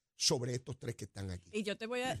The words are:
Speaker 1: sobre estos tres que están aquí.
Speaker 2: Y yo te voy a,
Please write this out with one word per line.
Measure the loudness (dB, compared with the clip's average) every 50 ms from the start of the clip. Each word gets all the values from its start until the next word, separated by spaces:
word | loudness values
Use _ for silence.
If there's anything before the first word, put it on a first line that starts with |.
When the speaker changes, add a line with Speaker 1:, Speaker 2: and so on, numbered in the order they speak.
| _ _ _
Speaker 1:
sobre | 2 4 4 4 4 2 2 -2
estos | -2 -2 -4 -8 -6
tres | -2 -4 -4
que | -4 -4
están | -8 -6 -4 -4 -4
aquí. | -4 -4 -6 -4
Speaker 2:
Y | -2 -2 0
yo | 0 -2 -2
te | -2 -2
voy | -2 0
a, | 0 0 0 -2